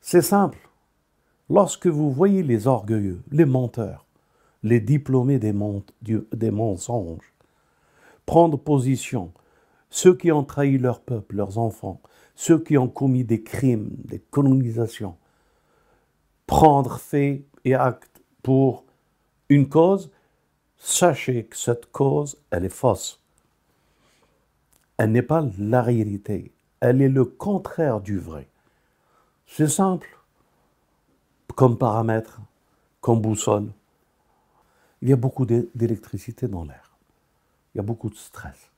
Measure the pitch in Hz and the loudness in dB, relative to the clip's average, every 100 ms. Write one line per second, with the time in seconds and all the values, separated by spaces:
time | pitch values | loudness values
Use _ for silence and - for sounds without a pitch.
0 | - 175 170 202 185 - _ _ _ _ | 2 2 4 2 0 -4 _ _ _ _
1 | _ _ _ _ _ 170 185 - 180 147 | _ _ _ _ _ 2 2 0 -2 0
2 | 151 131 190 196 160 113 110 123 107 110 | -2 2 2 2 2 0 2 0 0 -4
3 | 101 90 - 143 156 131 123 - 101 - | -2 -8 -6 2 4 4 -2 -6 -8 -10
4 | _ _ _ _ _ _ 107 117 104 147 | _ _ _ _ _ _ 0 2 2 -2
5 | 135 131 123 139 107 104 104 101 98 _ | 0 0 2 0 0 -2 -4 -6 -12 _
6 | 110 110 - 113 110 104 113 90 - 120 | -6 -6 -6 -4 -4 -2 -4 -6 -6 -8
7 | 90 80 _ _ _ _ _ _ _ _ | -6 -12 _ _ _ _ _ _ _ _
8 | _ _ - 151 170 147 - 147 127 127 | _ _ 0 4 4 2 0 0 0 -2
9 | - 131 85 - _ _ _ _ _ - | -4 -8 -8 -16 _ _ _ _ _ 2
10 | 185 185 170 151 135 - 143 135 123 117 | 4 4 2 0 -2 -2 0 0 0 -4
11 | - 120 101 101 101 101 113 101 101 90 | -8 -10 -8 -6 -6 -2 -4 -4 -14 -14
12 | _ _ _ _ - 165 160 143 127 - | _ _ _ _ 2 2 4 0 0 -2
13 | 139 127 117 113 - - 135 117 104 - | -2 0 0 -2 -4 -4 -2 -2 -4 -12
14 | - - _ - 139 131 123 113 113 - | -14 -14 _ 0 2 2 0 -4 -6 -6
15 | 101 87 _ _ _ _ _ _ _ _ | -14 -14 _ _ _ _ _ _ _ _
16 | _ _ _ _ - 143 160 139 127 - | _ _ _ _ -2 8 8 8 0 -6
17 | - 147 139 139 143 _ - 127 131 - | -4 0 0 -2 -10 _ 0 2 2 -2
18 | - _ _ _ - 131 135 117 _ _ | -14 _ _ _ 0 4 4 0 _ _
19 | _ _ _ _ _ 143 139 151 170 196 | _ _ _ _ _ 4 4 4 4 2
20 | 165 _ _ _ _ _ _ _ - - | -4 _ _ _ _ _ _ _ -6 2
21 | 180 143 - 123 107 - - 120 - - | 2 2 -4 -6 -6 -10 -4 -4 -6 -2
22 | 135 147 147 - _ 87 92 - 131 98 | 0 0 -4 -12 _ -6 -6 -2 -2 -2
23 | - - _ _ _ _ _ _ _ _ | -6 -18 _ _ _ _ _ _ _ _
24 | _ _ _ _ _ _ _ _ _ _ | _ _ _ _ _ _ _ _ _ _
25 | 110 113 - 160 147 95 104 127 117 117 | 0 0 0 -2 -2 -6 -2 0 0 0
26 | 107 101 - 98 - _ _ _ 120 127 | -2 -6 -8 -10 -10 _ _ _ 0 4
27 | 135 131 123 - 202 196 - - 156 110 | 2 2 0 -2 -6 -6 -6 -4 -2 -2
28 | 95 98 85 80 67 _ _ _ _ _ | -4 -8 -8 -16 -18 _ _ _ _ _
29 | _ _ _ _ _ - 151 - 190 185 | _ _ _ _ _ -2 -2 2 0 -2
30 | - _ _ _ _ _ _ _ _ _ | -8 _ _ _ _ _ _ _ _ _
31 | _ _ _ _ _ - 131 117 123 107 | _ _ _ _ _ 2 2 4 0 0
32 | 113 113 110 - 104 _ _ _ _ _ | 0 -2 -4 -18 -20 _ _ _ _ _
33 | - 113 110 107 - 104 104 - _ _ | 0 0 0 -2 -2 -2 -2 -12 _ _
34 | _ _ _ _ _ _ _ _ _ _ | _ _ _ _ _ _ _ _ _ _
35 | 123 135 127 - 127 120 117 120 117 107 | 2 2 2 -2 0 0 -2 -4 -4 -4
36 | - 98 - 117 123 98 78 67 _ _ | -8 -14 -14 -10 -8 -8 -12 -16 _ _
37 | _ _ _ _ _ _ _ - 101 117 | _ _ _ _ _ _ _ -10 -8 -8
38 | 113 - - - 82 - _ | -10 -12 -20 -20 -20 -20 _